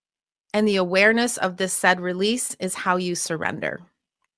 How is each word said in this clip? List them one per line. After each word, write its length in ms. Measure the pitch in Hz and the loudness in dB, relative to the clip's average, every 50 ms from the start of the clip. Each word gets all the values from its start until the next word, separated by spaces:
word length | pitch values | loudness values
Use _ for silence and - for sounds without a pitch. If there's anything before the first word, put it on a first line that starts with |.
| _ _ _ _ _ _ _ _ _ - | _ _ _ _ _ _ _ _ _ -4
and 160 | - 208 214 | 0 2 2
the 100 | 214 196 | 2 2
awareness 600 | 190 185 175 185 190 202 220 226 233 240 240 - | 2 0 2 4 4 4 6 4 4 0 0 -2
of 200 | - - 185 180 | -2 -2 -4 -2
this 160 | 185 190 185 - | -2 -4 -4 -2
said 280 | - - 185 185 180 | 2 4 4 2 2
release 540 | 180 180 180 185 196 214 240 247 - - - - | 0 -4 -2 0 0 0 0 -2 -4 -6 -6 -6
is 140 | 190 185 - | -6 -6 -6
how 240 | - - 190 180 | -4 -2 0 0
you 160 | 185 185 180 175 | 0 0 -2 -2
surrender. 680 | - - - 165 156 - - - - - 71 - - 175 _ _ _ _ _ _ _ _ _ _ | -4 -4 -4 -4 -4 -4 -6 -4 -4 -6 -6 -6 -8 -14 _ _ _ _ _ _ _ _ _ _